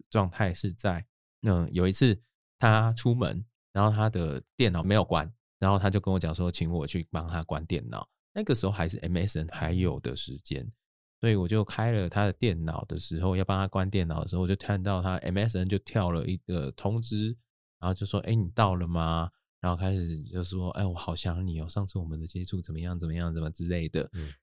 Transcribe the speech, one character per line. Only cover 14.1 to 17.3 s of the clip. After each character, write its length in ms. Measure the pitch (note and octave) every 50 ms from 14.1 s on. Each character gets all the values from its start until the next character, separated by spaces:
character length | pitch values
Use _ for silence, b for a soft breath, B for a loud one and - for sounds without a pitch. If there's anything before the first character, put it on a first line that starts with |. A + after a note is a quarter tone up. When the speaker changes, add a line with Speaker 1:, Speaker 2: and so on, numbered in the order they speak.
| D#2+ D#2
Speaker 1:
的 60 | D#2
时 80 | - F2+
候， 60 | F2+
我 60 | F#2
就 80 | F2+ G2
看 260 | - - - G2+ F#2+
到 200 | F#2 G2+ G2 F#2
他 140 | F2+ F#2+ F#2
M 200 | - - - F#2
S 220 | G2+ G#2+ A#2 A2+ F#2
N 100 | F2+ F#2+
就 80 | G#2 F#2+
跳 320 | - - - A2+ F#2+ F2
了 140 | E2+ E2 -
一 120 | F2+ F#2
个 340 | F2 _ - F2+ E2+ C#2 C2+
通 300 | - - - G2 A2 A#2
知， 360 | A#2 A#2 A2+ G#2 G#2+ A2